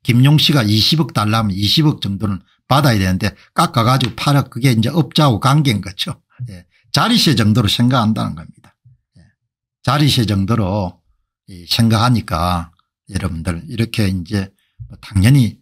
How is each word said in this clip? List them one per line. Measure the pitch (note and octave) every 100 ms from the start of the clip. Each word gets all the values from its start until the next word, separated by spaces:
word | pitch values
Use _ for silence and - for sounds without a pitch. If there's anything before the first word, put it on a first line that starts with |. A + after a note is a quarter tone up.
김용 | - A#2+ C3+ D3+
씨가 | - D3
이십억 | G#2 G#2+ A2 D#3 E3
달러 | - G#2+ A2+
하면 | A2
이십억 | F#2 G2+ - D3+ C3+
정도는 | G2 G2 G#2 F#2+ - _ -
받아야 | C3 D3+ A2
되는데 | F#2 F#2 G2+ - _
깎아가지고 | - E3+ B2+ A2+ C3+ B2 -
팔억, | - C#3+ C3+
그게 | - C3+
이제 | A2+ A2
업자하고 | E3 - - D3 G#2
관계인 | C3 D3 C#3 G#2
거죠. | F2+ - - - _ - B2
예. | F#2 - _ _
자리세 | - F3 A#3 - A#2
정도로 | G#2+ G#2+ G#2+
생각한다는 | - A#2+ C3 A2 G#2+ -
겁니다. | D#2+ E2 - _ _ _ _ _ _
예. | - _ _ _ _ _
자리세 | - C#3+ D3 B2+
정도로 | G#2 G#2 G2 A2+ F#2 G#2 F2+ - _ _ _ _ -
이 | F#2 E2+
생각하니까 | - A#2 G#2+ A#2+ A#2 - D#2+ F2 F2+ E2+ _ _ _ -
여러분들 | F#2+ F#2 E2 D#2+ E2+ E2
이렇게 | A#2 A2+ - G2+
이제 | F#2+ E2 G#2 G2 _ _ - -
뭐 | -
당연히 | - G2+ G2+ C#3+ A2+ -